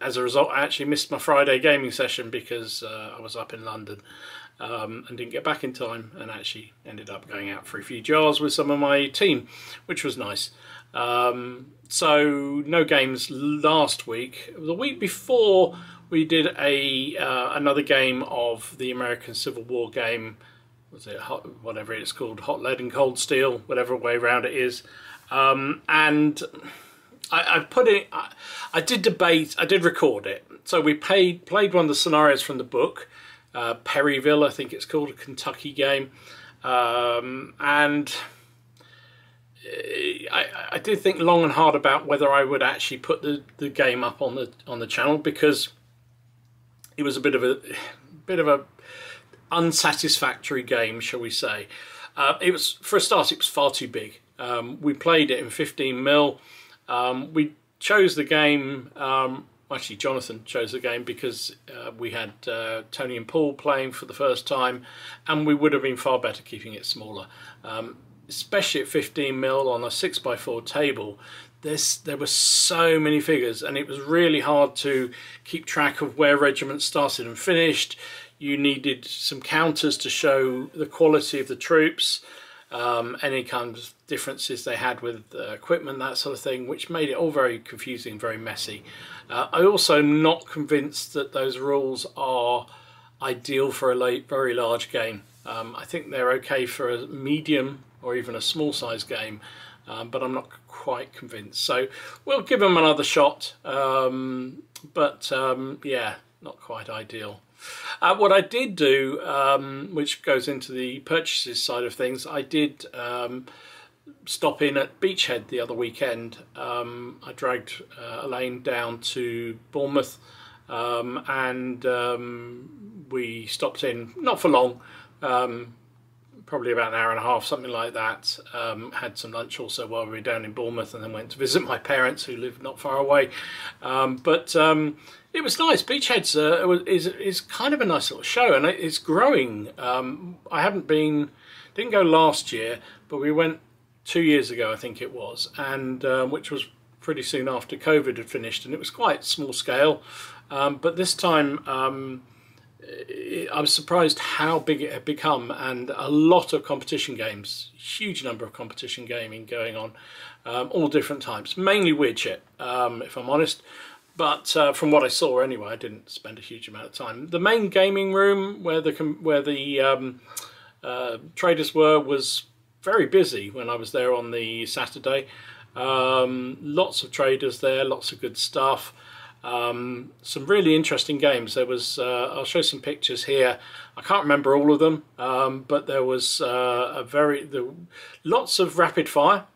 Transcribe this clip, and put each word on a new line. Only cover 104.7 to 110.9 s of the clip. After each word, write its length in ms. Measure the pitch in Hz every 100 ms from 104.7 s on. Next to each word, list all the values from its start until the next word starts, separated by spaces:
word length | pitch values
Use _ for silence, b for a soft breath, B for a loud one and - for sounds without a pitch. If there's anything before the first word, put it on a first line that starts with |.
| - 147
but, 380 | 180 143 - -
um, 480 | 131 131 127 135 139
yeah, 320 | 143 127 110 - _ _
not 180 | - -
quite 300 | - 110 107
ideal. 500 | 110 107 113 104 98 _ B B B B B
Uh, 140 | 170 196
what 160 | 208
I 100 | 196
did 340 | 190 240 254 175
do, 440 | 143 135 135 143
um, 640 | - 139 139 139 139 135 165
which 300 | 170 147 -
goes 260 | - 131 127
into 240 | 135 131
the 280 | 127 127